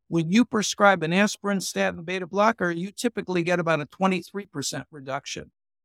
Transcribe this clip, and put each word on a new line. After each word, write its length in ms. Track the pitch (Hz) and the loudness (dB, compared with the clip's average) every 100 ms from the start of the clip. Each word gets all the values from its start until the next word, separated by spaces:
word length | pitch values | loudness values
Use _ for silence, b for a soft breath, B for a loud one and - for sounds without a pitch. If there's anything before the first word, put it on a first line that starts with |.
| - | -4
When 220 | 165 160 | -2 2
you 140 | 208 | 4
prescribe 580 | 247 214 196 - 202 190 | 4 0 -2 4 4 6
an 100 | 156 | 2
aspirin, 480 | 180 202 - 202 196 | 2 2 0 -4 -2
statin, 420 | 170 190 190 180 | -2 -2 -2 -2
beta 240 | 165 185 175 | -6 -6 -4
blocker, 440 | 185 214 226 180 | 2 2 2 0
you 220 | 170 190 | -2 -6
typically 500 | - 240 214 180 180 | -4 -4 -4 -4 -2
get 180 | 165 175 | 0 0
about 200 | 165 156 | 2 0
a 60 | 147 | -2
twenty-three 600 | - 190 185 - 196 202 | -2 0 0 -4 -12 -10
percent 400 | 147 131 147 120 | -8 -6 -8 -10
reduction. 640 | 151 135 135 - - - _ _ _ | -14 -8 -8 -8 -12 -12 _ _ _